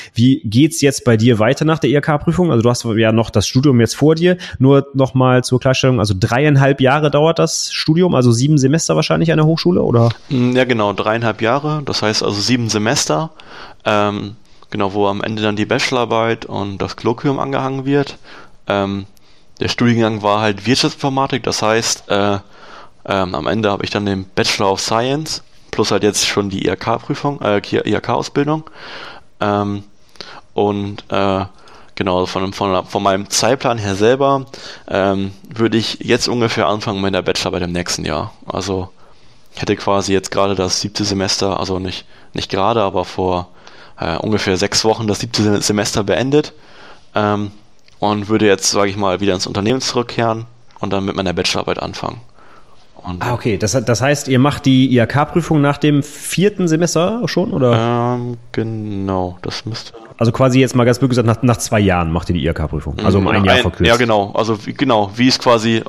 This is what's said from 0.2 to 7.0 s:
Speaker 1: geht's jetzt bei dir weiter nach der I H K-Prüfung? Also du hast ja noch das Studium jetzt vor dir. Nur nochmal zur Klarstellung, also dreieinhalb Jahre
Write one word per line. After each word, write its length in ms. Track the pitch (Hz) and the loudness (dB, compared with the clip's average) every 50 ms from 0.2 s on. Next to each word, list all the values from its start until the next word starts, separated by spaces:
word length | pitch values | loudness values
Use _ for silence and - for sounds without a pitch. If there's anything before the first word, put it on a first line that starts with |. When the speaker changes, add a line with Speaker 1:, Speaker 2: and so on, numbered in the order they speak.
| 113 127 135 - - | 4 4 4 2 -2
Speaker 1:
geht's 380 | 117 101 120 147 160 156 - - | -2 2 4 4 4 2 2 0
jetzt 220 | 139 135 - - | 2 0 2 2
bei 120 | 127 117 | 2 2
dir 220 | 110 110 123 123 101 | 4 4 4 4 4
weiter 260 | 110 113 139 - 160 | 4 2 2 2 2
nach 140 | 156 160 151 | 0 0 2
der 100 | - 127 | 0 2
I 60 | 127 | 2
H 60 | 143 139 | 2 2
K-Prüfung? 480 | - 151 147 - - 160 165 180 165 | 0 -2 0 0 -2 0 2 2 2
Also 120 | 139 117 110 | 2 2 4
du 60 | 120 | 2
hast 160 | 123 - - | 0 0 -2
ja 280 | 120 107 107 113 110 110 | -2 0 2 2 4 4
noch 180 | 110 - - | 2 2 2
das 160 | - 110 98 | 0 0 0
Studium 340 | - - 131 135 151 131 117 | 2 0 2 4 4 4 6
jetzt 160 | 113 107 - | 4 2 2
vor 180 | - 139 151 160 | 2 4 4 4
dir. 220 | 160 170 180 180 175 - - - - | 4 4 2 2 0 -4 -14 -2 2
Nur 300 | 127 135 139 139 139 - - | 4 6 6 4 4 0 0
nochmal 500 | 131 135 127 - 131 127 127 127 127 123 | 0 0 2 2 2 4 6 4 4 2
zur 160 | - 127 123 | 2 -2 0
Klarstellung, 420 | - 135 131 - - 131 127 95 | 2 2 0 2 2 2 2 2
also 120 | 101 104 107 92 | 2 0 0 0
dreieinhalb 640 | - - 117 123 147 151 147 135 139 135 135 - 131 | 0 0 2 2 4 4 4 6 6 4 4 4 4
Jahre 280 | 127 135 151 | 4 4 4